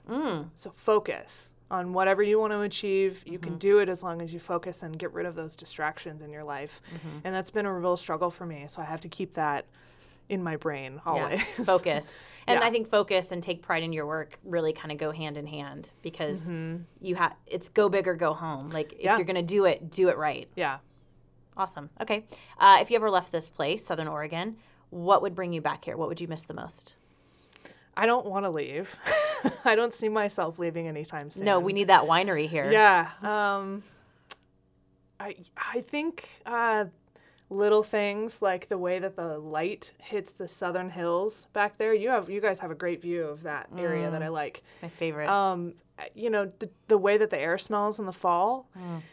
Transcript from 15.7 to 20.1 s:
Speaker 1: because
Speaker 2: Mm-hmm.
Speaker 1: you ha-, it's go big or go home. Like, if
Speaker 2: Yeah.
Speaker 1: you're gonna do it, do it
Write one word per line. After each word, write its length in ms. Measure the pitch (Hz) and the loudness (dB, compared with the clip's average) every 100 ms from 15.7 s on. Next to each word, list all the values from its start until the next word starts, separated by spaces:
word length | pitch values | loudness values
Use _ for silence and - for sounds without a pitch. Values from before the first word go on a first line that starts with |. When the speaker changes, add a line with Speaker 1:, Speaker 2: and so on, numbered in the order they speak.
| 143 156 - | -14 -18 -14
Speaker 1:
because 480 | 165 - 156 180 165 | -12 -6 -6 -6 -6
Speaker 2:
Mm-hmm. 340 | 165 160 170 170 - | -6 -6 -8 -10 -12
Speaker 1:
you 140 | 185 175 | -6 0
ha-, 180 | 170 - - | 0 -2 -8
it's 200 | 185 - | -8 -2
go 200 | - 208 | 2 4
big 180 | 196 185 | 4 0
or 60 | |
go 200 | 170 165 | 0 0
home. 360 | 156 165 143 160 | -2 -4 -8 -8
Like, 240 | 160 151 | -6 -6
if 80 | - | -2
Speaker 2:
Yeah. 140 | 190 214 | 2 2
Speaker 1:
you're 80 | 175 | 2
gonna 160 | 185 | -2
do 240 | 170 202 190 | 0 4 4
it, 240 | 151 165 | 4 -2
do 180 | - | 2
it 80 | 185 | 4